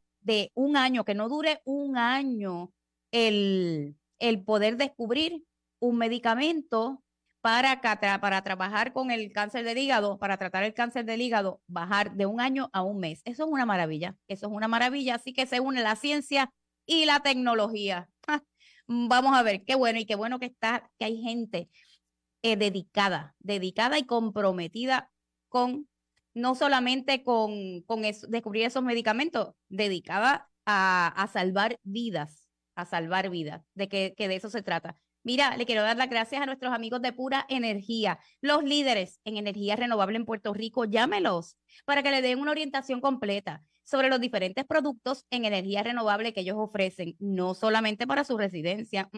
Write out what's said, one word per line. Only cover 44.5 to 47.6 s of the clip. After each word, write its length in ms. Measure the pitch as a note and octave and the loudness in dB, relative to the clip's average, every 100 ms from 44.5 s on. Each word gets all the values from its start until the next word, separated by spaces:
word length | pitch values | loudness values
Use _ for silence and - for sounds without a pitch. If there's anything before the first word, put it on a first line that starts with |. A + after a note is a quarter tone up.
| F#3+ C4+ | -4 0
productos 600 | D#4+ D4 A#3 B3 C4+ - | 0 0 -2 -4 -6 -4
en 140 | B3 A3 | -4 0
energía 360 | G3 F#3+ G3+ | -2 -2 -2
renovable 500 | A3+ A#3+ A3 G#3 A#3 | -2 0 0 0 -2
que 100 | A3 | -4
ellos 160 | F#3 G#3+ | -4 -4
ofrecen, 560 | G#3+ G#3 F#3+ - E3+ E3 | -4 -2 -2 -2 -10 -8
no 380 | G3+ F#3+ F3+ | -4 -2 -2
solamente 500 | F#3 | 0